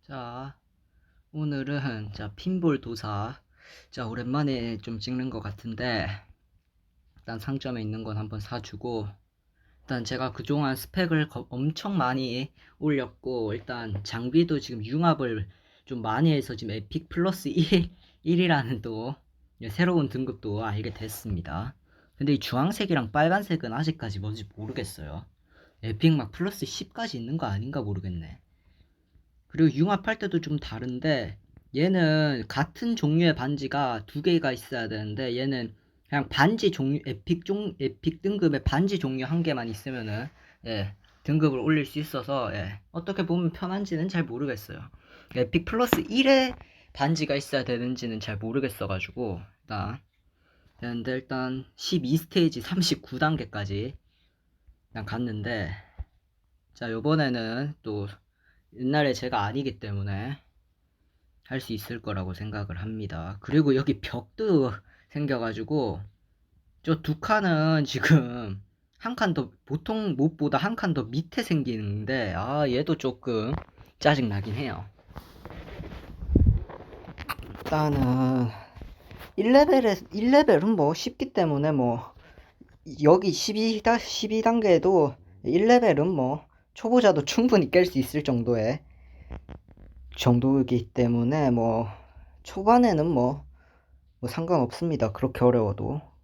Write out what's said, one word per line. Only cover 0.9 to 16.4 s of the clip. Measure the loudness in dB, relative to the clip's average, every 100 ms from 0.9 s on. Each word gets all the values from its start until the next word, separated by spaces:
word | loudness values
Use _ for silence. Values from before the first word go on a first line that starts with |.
| _ _ _ _
오늘은, | -6 -2 -2 -2 -2 -4 -6 -8
자, | -10 -12 -8
핀볼 | -4 2 2 2
도사. | -2 -8 -6 -4 -4 -8 _ _ -20 -20 _
자, | -10 -8
오랜만에 | -6 -2 0 0 0 -4 -6
좀 | -8 -10
찍는 | -6 -4 -4
것 | -6
같은데, | -8 -10 -10 -6 -4 -2 -4 -6 _ -20 _ _ _ _ _ _ _ _
일단 | -12 -10
상점에 | -6 -6 -4 -6
있는 | -6 -6
건 | -6 -6
한번 | -6 -8
사주고, | -8 -10 -10 -10 -6 -4 -6 -12 _ _ _ _ _ _
일단 | -8 -6
제가 | -4 -4 -4
그동안 | -6 -2 0 0 -2
스펙을 | -6 -2 0 2 0
거-, | -6 -10
엄청 | -4 -4 -4 -4 0
많이 | 0 0 -2 -4 -8 _ -20 _
올렸고, | 0 0 -2 -8 -6 -4 -2
일단 | -4 -6 -8 -6 -6
장비도 | -6 -6 0 2 2 0
지금 | -4 -10
융합을 | -4 2 2 2 0 -4 -6 -12 _ _ -10
좀 | -6
많이 | -2 2 4
해서 | 2